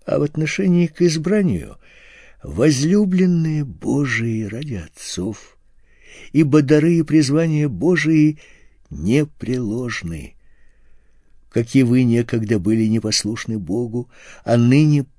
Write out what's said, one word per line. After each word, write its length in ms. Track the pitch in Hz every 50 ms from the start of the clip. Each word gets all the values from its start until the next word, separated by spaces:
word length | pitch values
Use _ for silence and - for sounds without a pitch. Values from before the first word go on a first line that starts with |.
| _
а 140 | - - 143
в 40 | 147
отношении 680 | 147 - 156 156 156 - - 196 185 175 175 175 165
к 120 | - -
избранию 760 | 180 175 151 160 151 175 208 214 196 175 - 160 131 104 - - - _ - - - - - - - - - - -
возлюбленные 1200 | 69 71 90 127 156 147 127 143 165 190 208 214 185 185 180 185 180 175 170 160 160 156 151 147
Божии 800 | 131 82 76 - 107 127 143 143 131 120 113 117 117 113 110 110
ради 300 | 98 104 120 151 147 120
отцов. 840 | 92 80 - - - - - - - - 110 104 - - - _ _ _ _ _ _ _ _ _ _ _ - - - - - -
Ибо 300 | 147 160 139 139 151 143
дары 320 | 131 151 151 156 170 170
и 80 | 165 160
призвания 680 | - 151 160 147 123 143 160 165 165 156 151 151 147
Божии 680 | 110 170 147 170 180 160 151 156 160 156 151 156 151 - - - - - - - _ _ _ _
непреложны. 1400 | 69 71 78 95 123 147 151 147 - - - 110 127 127 123 101 107 123 127 120 110 - - 85 82 76 65 64 - - _ - - _ - - - _ _ - - - _ _ _ _ _ _ - - - _
Как 240 | - 123 117 117 -
и 80 | 135 131
вы 220 | 117 123 127 127
некогда 540 | 120 117 117 117 - - 113 110 104 113 104
были 260 | 85 107 110 113 110
непослушны 720 | 110 110 113 104 107 107 - - 101 113 110 - - 113 107
Богу, 520 | 92 - 95 117 120 113 110 123 123 - _ - - - - - -
а 120 | - 117
ныне 500 | 120 120 120 131 143 156 151 147 143 135 - _